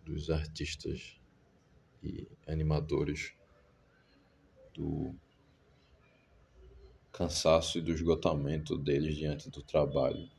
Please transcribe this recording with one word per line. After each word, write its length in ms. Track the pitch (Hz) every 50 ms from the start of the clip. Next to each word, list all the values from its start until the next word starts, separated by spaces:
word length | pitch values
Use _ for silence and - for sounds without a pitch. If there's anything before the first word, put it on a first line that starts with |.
| -
dos 240 | 78 78 78 76 80
artistas 880 | 80 78 78 78 78 - 76 76 - - - - - - - - - - - - _ _ _ _ _ _ _ _ - - _ _ _ - -
e 260 | - - - - - - - -
animadores, 840 | - 78 80 78 78 76 73 73 76 76 69 73 71 - - - - - _ - _ - - - _ _ _ - _ _ _ _ _ - - _ _ _ _ _ - _ - - - -
do 400 | - - 78 78 76 73 - - - - _ _ _ _ _ - _ _ _ - - _ _ - _ - - _ _ _ _ - - - _ _ - - - - - - - - - - _
cansaço 680 | - - 90 82 80 - - 80 80 85 82 - - 87
e 20 |
do 100 | 82 80
esgotamento 840 | 82 78 85 82 82 78 - 87 78 73 71 71 78 78 78 - -
deles 400 | - 69 71 71 71 76 78 76
diante 320 | 73 78 76 73 73 - 71
do 120 | 69 73 71
trabalho. 680 | - - 80 73 71 69 71 65 64 - - 82 - -